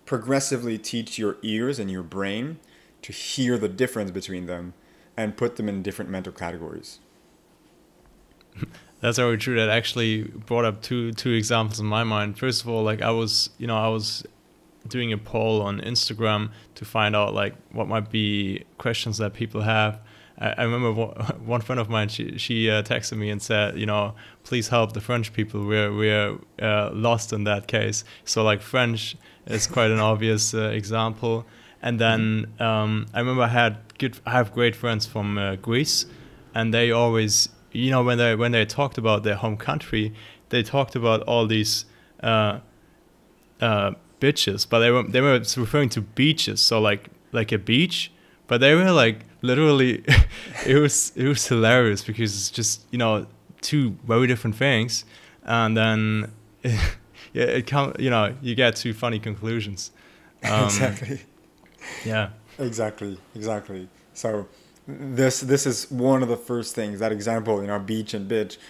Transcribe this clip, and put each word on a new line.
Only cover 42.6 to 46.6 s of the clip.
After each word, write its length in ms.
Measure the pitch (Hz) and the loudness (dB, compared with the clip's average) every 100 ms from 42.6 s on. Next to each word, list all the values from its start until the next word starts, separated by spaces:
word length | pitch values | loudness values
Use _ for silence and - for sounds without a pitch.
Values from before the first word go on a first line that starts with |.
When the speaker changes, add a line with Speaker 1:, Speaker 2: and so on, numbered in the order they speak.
| - _ _ _ _ _ _ _ _ - | -10 _ _ _ _ _ _ _ _ -2
Speaker 2:
uh, 300 | 117 104 101 - _ _ | 2 2 0 -2 _ _
bitches, 480 | 135 143 - 98 - | 0 2 0 -2 0
but 100 | 117 | 4
they 120 | 117 | 4
were, 120 | 123 | 4
they 180 | - 127 | 2 2
were 180 | 139 127 110 127 | 4 4 2 -4
referring 320 | 110 147 131 | 0 2 2
to 140 | 117 | 0
beaches, 580 | 101 - 143 156 - - | -4 2 2 2 0 2